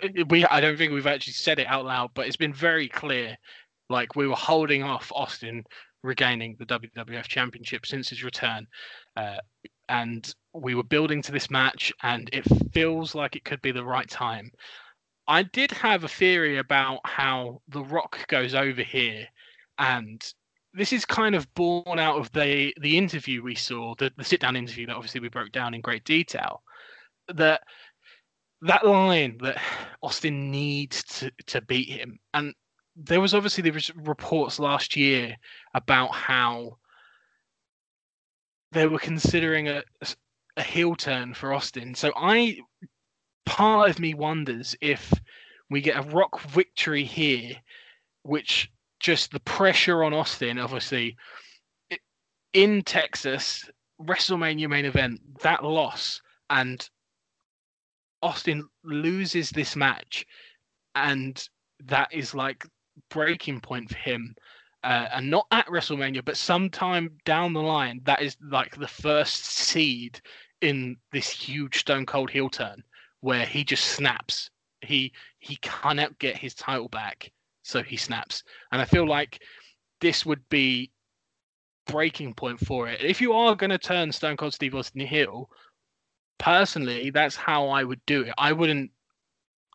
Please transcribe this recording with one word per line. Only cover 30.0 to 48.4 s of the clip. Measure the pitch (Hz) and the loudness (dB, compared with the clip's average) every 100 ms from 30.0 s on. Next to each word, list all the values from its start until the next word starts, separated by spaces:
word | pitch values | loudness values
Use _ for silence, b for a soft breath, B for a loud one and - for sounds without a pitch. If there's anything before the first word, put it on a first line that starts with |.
Austin | 143 - 165 143 139 | -6 -4 -2 -2 -2
needs | 139 147 143 139 - | -2 -2 -2 -4 -8
to, | - - 131 - - | -8 -10 -10 -12 -8
to | 127 | -6
beat | 113 127 131 | -2 -2 -2
him. | 135 117 107 _ | -6 -12 -16 _
And | 147 147 - _ _ _ - | -4 -4 -8 _ _ _ -20
there | 147 170 | 2 4
was | 196 | 6
obviously | 208 202 196 | 4 2 0
the | 165 | 0
res-, | 156 - 165 | 0 -6 -6
reports | 151 147 - 165 135 - | -6 -6 0 0 0 0
last | 147 143 - - | 0 0 0 2
year | 139 135 120 113 B B B | 4 4 0 -8 B B B
about | 127 - 131 127 | -4 4 4 4
how | - - 127 120 117 120 - b b b b b b b _ _ _ _ _ _ _ _ _ _ _ _ | 0 0 2 2 0 -8 -14 b b b b b b b _ _ _ _ _ _ _ _ _ _ _ _
they | 165 156 | 2 2
were | 156 | 2
considering | - 160 - 175 165 156 151 | -2 0 2 4 2 2 0
a, | 143 - _ - - _ _ _ - | -4 -6 _ -12 -12 _ _ _ -8
a | |
heel | 139 175 170 | -2 2 2
turn | 165 - 131 123 | 0 -2 -4 -4
for | 127 135 | -8 -4
Austin. | 139 - - 120 | -4 -4 -8 -10
So | 123 151 - | -4 -2 0
I, | 170 220 233 - - _ 170 _ _ _ _ _ - | 4 4 4 -2 -12 _ -20 _ _ _ _ _ -4
part | - 214 214 202 | 4 6 8 6
of | 165 | 4
me | 165 | -2
wonders | 151 156 160 143 117 131 - | -2 -2 -2 -2 -4 -8 -4
if | 147 135 - - B B B B B | -2 -2 2 0 B B B B B
we | 143 | 0
get | 139 135 | 2 0
a | 143 | 0
Rock | 156 190 - | 2 2 2
victory | 147 147 185 - - 147 | 0 2 2 0 0 0
here, | 139 - 151 127 117 127 B B B B B _ | -2 0 2 2 -2 -12 B B B B B _
which | - 147 | -4 -4